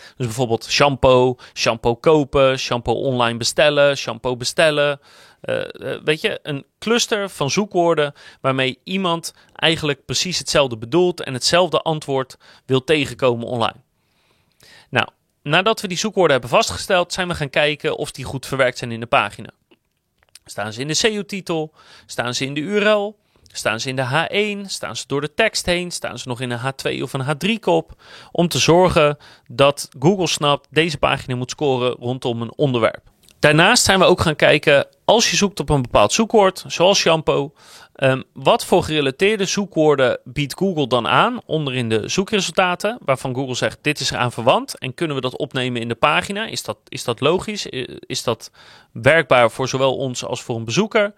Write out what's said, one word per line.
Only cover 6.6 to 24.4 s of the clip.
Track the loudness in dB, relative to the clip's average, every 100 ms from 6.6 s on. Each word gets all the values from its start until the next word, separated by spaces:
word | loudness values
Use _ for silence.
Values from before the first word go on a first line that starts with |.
| -10 -8
cluster | 0 0 0 -2 -4
van | -4 -2
zoekwoorden | 0 -2 2 2 2 0 -4 -20 -6
waarmee | -2 0 -2 -4
iemand | -6 -4 -2 -4 -6 -16 _ -10
eigenlijk | -6 -4 -4 -6 -6
precies | -6 -6 -6
hetzelfde | -4 0 0 -4
bedoelt | -4 0 0 -2
en | -8
hetzelfde | -6 0 0 0 -2
antwoord | -4 -6 -4 -4 -4 -12 _ -16 -2
wil | -2
tegenkomen | 0 0 0 -2 0 0 -4
online. | -2 -2 -4 _ _ _ _ _ _ _ _ _ -20 -4
Nou, | -2 -2 _ _ _
nadat | -2 0 2 0
we | -4
die | -4
zoekwoorden | -4 2 2
hebben | 2 2
vastgesteld, | 0 0 -4 -2 0 0
zijn | -4 -6
we | -4
gaan | -2
kijken | 0 0 0 -4 -4
of | -8
die | -10 -10
goed | -10 -6
verwerkt | 0 0 -2
zijn | -8
in | -8
de | 0
pagina. | 0 0 -6 -18 -20 _ _ _ _ _ _ _ -20 -16
Staan | -8 -8
ze | -6
in | -4
de |
S | 0
E | 0 0
O-titel? | -6 -8 -4 -4 -4 _ -20 -20 -14
Staan | -6 -4
ze | -4 -6
in |
de | -6
U | -4 0
R | 2
L? | 2 0 -10 _ _ _
Staan | -6 -4 -4
ze | -4
in | -4
de |
H | -2 0
één? | 0 -2